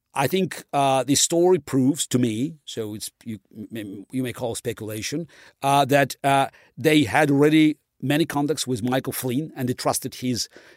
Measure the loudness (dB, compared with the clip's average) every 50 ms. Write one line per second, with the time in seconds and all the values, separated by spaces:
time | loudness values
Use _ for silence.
0 | _ _ _ -2 -2 0 0 0 -2 -2 -6 -12 -12 _ -2 0 2 2 2 2
1 | 2 2 2 2 2 2 2 4 4 4 4 2 0 -2 0 2 2 2 2 0
2 | -4 -2 0 0 0 0 0 -2 -4 -6 -8 -12 _ -14 -10 -10 -8 -8 -8 -10
3 | -12 -14 -16 _ -12 -12 -12 -12 -14 _ -18 -16 -16 -12 -12 -12 -10 -10 -12 -14
4 | -16 -8 -6 -4 -4 -4 -6 -6 -6 -6 -6 -6 -6 -6 -8 -6 -10 -10 -8 -8
5 | -8 -6 -6 -6 -8 -10 _ -20 -20 -20 _ _ -2 2 2 2 4 4 4 4
6 | 4 2 -2 -2 0 2 2 2 2 0 -4 -14 _ _ _ -2 2 4 4 4
7 | 4 4 4 2 4 4 4 4 4 6 6 6 6 4 2 -2 _ _ _ _
8 | -4 -2 0 0 0 0 -2 -2 -2 -2 -2 -4 -4 -4 -4 -2 -2 -2 -2 -2
9 | -2 -4 -8 -6 -4 -2 -2 -2 -4 -6 -8 -6 -4 -4 -4 -2 -2 -2 -2 -2
10 | -4 -8 -10 -6 -4 -4 -2 -2 -4 -8 _ -20 -20 -20 -20